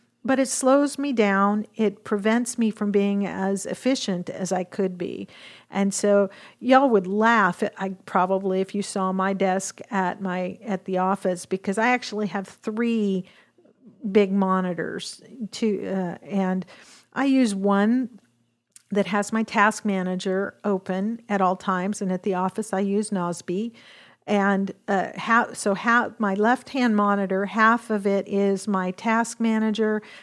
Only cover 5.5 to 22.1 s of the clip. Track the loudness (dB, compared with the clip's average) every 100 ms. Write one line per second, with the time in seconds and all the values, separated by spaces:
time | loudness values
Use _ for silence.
5.5 | -20 _ -2 0 0 4 4 4 -2 -20
6.5 | -8 4 4 6 2 2 0 2 4 2
7.5 | 0 -4 -4 -8 -8 -4 0 2 0 0
8.5 | -2 -2 -4 -4 -2 -2 0 -2 0 0
9.5 | 0 -4 -12 -6 -2 -2 -2 -6 -4 -6
10.5 | -8 -6 -6 -4 -2 0 0 -2 -4 -6
11.5 | -6 -4 0 2 0 -2 -6 -4 -4 -8
12.5 | -10 -8 -4 -2 0 0 -2 -4 -16 _
13.5 | _ _ _ -20 -12 0 2 4 2 2
14.5 | 2 0 -4 -6 -8 -10 -14 -20 -12 -12
15.5 | -4 -2 -2 -4 -4 -4 -8 -6 -2 0
16.5 | -2 -6 -16 -20 -20 _ -2 2 4 2
17.5 | 2 2 4 4 2 -2 -10 _ _ _
18.5 | _ _ -20 _ -2 0 0 0 -2 0
19.5 | 4 4 2 -2 -2 -2 -4 -2 -2 -4
20.5 | -4 -2 -2 -2 -2 -2 -6 -4 2 2
21.5 | 2 -2 -2 -2 -2 -2